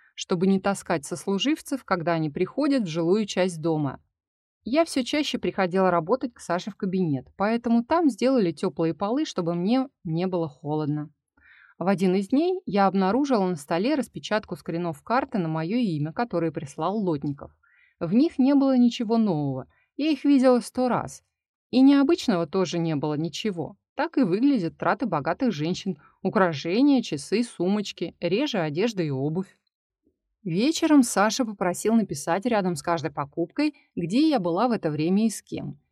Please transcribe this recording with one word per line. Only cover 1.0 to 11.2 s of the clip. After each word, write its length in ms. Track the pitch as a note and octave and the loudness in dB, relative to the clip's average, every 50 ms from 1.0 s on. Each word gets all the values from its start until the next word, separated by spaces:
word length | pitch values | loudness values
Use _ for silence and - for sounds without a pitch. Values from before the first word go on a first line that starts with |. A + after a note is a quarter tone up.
| C#3+ | -4
сослуживцев, 800 | - F#3 F3 - G3 G3 F#3+ - C4+ D#4 - - - C#4+ B3+ - | -8 -10 -8 -4 -4 -4 -2 0 -2 -2 -4 -4 -8 -8 -8 -4
когда 300 | - F#3+ F3 D#3 F3 E3+ | -4 -4 -2 0 -2 0
они 160 | D#3+ D#3 D3+ | 0 -2 -4
приходят 540 | C#3+ F3 F#3 F3+ - C4 D4 D4 C#4 C4 G#3 | -2 -4 -4 -4 -2 -2 0 0 2 0 0
в 40 | |
жилую 380 | E3 D3+ F3 E3 E3 F#3+ A3 A3 | -2 -2 -2 0 2 2 2 0
часть 360 | G3+ - F3+ F3+ F#3+ E3+ D#3+ | -2 -2 -2 -2 -2 -2 -4
дома. 400 | D3+ E3+ D#3+ D#3 D3 C3 - - _ _ _ _ _ _ _ _ _ _ _ _ _ | -2 -2 0 0 -2 -4 -6 -8 _ _ _ _ _ _ _ _ _ _ _ _ _
Я 220 | G#3+ B3 D#4+ E4+ | -2 0 0 0
все 180 | - - C4+ B3 | 0 -2 -4 -2
чаще 340 | - - D4+ C#4+ - - | -2 -2 -2 -2 -2 -4
приходила 540 | - - F3+ - - F#3+ F3 E3+ F#3+ F#3+ F#3 | -4 -4 -4 -2 -2 -2 0 2 2 2 4
работать 420 | F3 E3+ D#3+ E3+ A#3+ - - A#3+ - | 2 2 2 0 -2 -2 -2 -8 -10
к 60 | - | -12
Саше 320 | - - E3+ F#3 - G#3 | -6 -4 -4 -4 -4 -8
в 60 | - | -8
кабинет, 500 | - G#3 F#3 F3+ F#3 F#3 D#3+ C#3 B2+ B2+ - _ | -6 -6 -4 -2 0 0 0 -2 -2 -4 -10 _
поэтому 480 | - G3 G#3+ A#3 A#3 - A#3 A#3 A#3 A#3 | -4 -2 -2 -2 -2 0 2 2 2 2
там 260 | - D#4+ F4 F4 C#4 | 2 2 2 2 2
сделали 440 | G#3 - A#3 B3+ C4+ B3 F#3+ E3+ D#3+ | 2 2 2 2 2 4 2 0 0
теплые 400 | - - F#3 - - E3 D#3+ D#3+ | -2 -4 -4 -2 0 -2 -2 0
полы, 320 | - G3+ G3+ B3 D4 D#4 | -2 -4 -2 -2 -2 -4
чтобы 300 | - - F#3+ E3+ E3 F3 | -4 -4 -4 -4 -2 -2
мне 340 | F3 F3 G#3 A#3+ C4 C4 C4+ - _ - | -2 0 0 0 0 0 -4 -8 _ -8
не 200 | E3+ D#3+ E3 F#3 | -4 -2 -2 -2
было 220 | F#3+ F#3 F3 E3 | -2 -2 -2 -4
холодно. 600 | D3 - _ - D3 D3+ D#3 D3+ C#3+ D3+ D3+ D3 D#3 - _ | -4 -8 _ -6 -4 -4 -2 -2 -2 -4 -4 -6 -10 -14 _